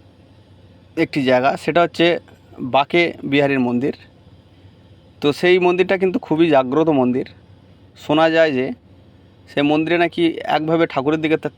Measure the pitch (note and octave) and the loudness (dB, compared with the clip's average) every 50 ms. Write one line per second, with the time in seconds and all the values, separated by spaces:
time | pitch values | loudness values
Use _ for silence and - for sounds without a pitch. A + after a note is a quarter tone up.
0 | - _ _ _ _ _ _ - - _ - - - - - _ - _ _ E3 | -20 _ _ _ _ _ _ -20 -20 _ -20 -20 -20 -20 -20 _ -20 _ _ -4
1 | D#3+ - - D3+ C3 B2+ B2+ B2 C3 C#3 - F3 - - D3+ F3 E3+ E3 - - | -4 -4 -4 -2 0 2 2 2 2 0 -2 -2 -4 -2 0 0 0 0 0 0
2 | E3 E3+ E3+ - - - - - _ - - - A#2 B2+ A#2+ C3 C#3+ - - E3+ | 0 2 0 -2 -6 -12 -20 -20 _ -20 -16 -12 -6 -2 0 0 0 0 0 0
3 | E3+ D#3+ - - - C#3+ C#3 C#3+ C#3+ C#3 C#3 C3 B2 A#2+ B2 A#2+ C3 D3 - - | 0 0 -4 -8 -6 -2 0 0 2 2 0 0 -2 -2 -2 -2 -2 -4 -6 -8
4 | - - - - - - - - - _ _ _ - - - - - - - - | -14 -20 -20 -20 -20 -20 -20 -20 -20 _ _ _ -20 -20 -20 -20 -20 -20 -20 -20
5 | - - _ - - D3 C#3 - - F3+ F3+ F#3 F3 F3+ F3 F3+ F#3 F3+ G3 F#3 | -20 -20 _ -4 -2 -2 -2 0 2 2 2 4 2 2 0 0 0 0 -2 0
6 | F#3+ F#3 F3+ C4 - - D#3 D#3 E3+ E3 C#3+ C3+ C3 B2 C3 D#3 D#3+ E3 D3+ C3+ | 0 -2 -2 -4 -4 -2 0 2 2 4 4 2 2 2 0 0 2 2 2 2
7 | B2+ B2 A#2+ C3 - - - - _ - - - - - - _ _ - _ - | 2 0 0 -2 -6 -8 -12 -20 _ -20 -20 -20 -20 -20 -20 _ _ -20 _ -10
8 | - - D3+ D#3 D#3+ E3 D#3+ E3 E3 D#3+ C#3 B2+ C3 C3+ F3 - _ - - - | -6 -2 0 2 2 4 4 2 2 2 0 -2 -4 -4 -6 -10 _ -20 -20 -20
9 | - - - _ _ _ _ _ - - - C#3+ C#3+ C#3+ D3+ D#3 D#3+ D#3+ E3+ E3+ | -20 -20 -20 _ _ _ _ _ -20 -8 -4 -2 0 2 2 0 0 0 0 0
10 | E3+ E3 - - E3+ E3 - - - - D3 D3+ D#3 D#3 E3 E3 E3 D#3 - C#3+ | 0 -2 -2 -2 -2 -2 -2 -4 -4 -4 -2 -2 -2 0 0 0 0 -2 -2 -2
11 | C3 C#3+ D#3 D#3+ D#3 D3+ D#3+ D3+ - D3 - | 0 0 0 0 0 0 -2 -2 -2 -6 -10